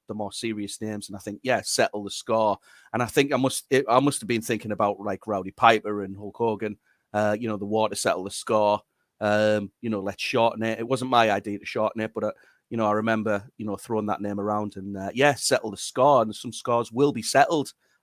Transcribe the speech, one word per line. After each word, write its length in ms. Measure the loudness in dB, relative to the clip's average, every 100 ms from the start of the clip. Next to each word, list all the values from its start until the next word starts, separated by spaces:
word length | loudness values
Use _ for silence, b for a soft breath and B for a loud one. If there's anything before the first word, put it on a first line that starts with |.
| -12
the 80 |
more 180 | -8 -8
serious 480 | -6 -6 -4 -8 -8
names, 280 | -8 -8 -10
and 80 | -12
I 20 |
think, 220 | -10 -8
yeah, 180 | 0 0
Settle 420 | 0 0 0 -2
the 60 | -8
Score. 480 | -8 -2 2 2 0 b b b
And 100 | -4
I 40 | -2
think 260 | 2 2
I 40 | 2
must, 300 | 0 -2 0
it, 160 | 2 4
I 100 | 4
must 220 | 4 0
have 80 | -2
been 120 | -4
thinking 300 | -2 -4 -4
about, 300 | 0 0 0
like, 260 | -6 -6 -4
Rowdy 240 | -4 -4
Piper 540 | 2 4 4 2 -6
and 120 | -6 -10
Hulk 200 | -12 -4
Hogan, 420 | -2 -2 -6 -8 _ _ _
uh, 240 | 0 2 0
you 100 | -2
know, 80 | -4
the 100 | -2
war 220 | 0 0
to 80 | 0
settle 260 | 0 0
the 80 | -2
score. 500 | -8 0 2 4 2 _ _ _ -4
Um, 520 | 0 4 4 2 -2 _
you 100 | -4
know, 80 | -2
let's 240 | -4 -4
shorten 400 | -2 2 2 2
it. 160 | -4 -2
It 80 | -2
wasn't 240 | -2 2
my 220 | 4 4
idea 260 | 2 -2 -8
to 80 | -6
shorten 340 | -2 -2 -2
it, 140 | -6
but, 80 | -4
uh, 100 | -4 -6 b b b
you 60 | 0
know, 100 | 2
I 60 |
remember, 520 | 2 2 0 0 -2 -4 -10
you 80 | -8
know, 100 | -8
throwing 300 | -4 -4 -2
that 160 | -2
name 160 | -4 -2
around 380 | -2 -2 -2 -8
and, 200 | -10 -8
uh, 140 | -6
yeah, 220 | 2 2
Settle 380 | 2 0 0 0
the 40 | -8
Score, 460 | -6 2 6 6
and 120 | 4
some 180 | -2 -10
scores 400 | -10 -2 -2 -2
will 200 | 2 2
be 100 | 2
settled, 500 | 0 4 4 2 -2 -8 _ _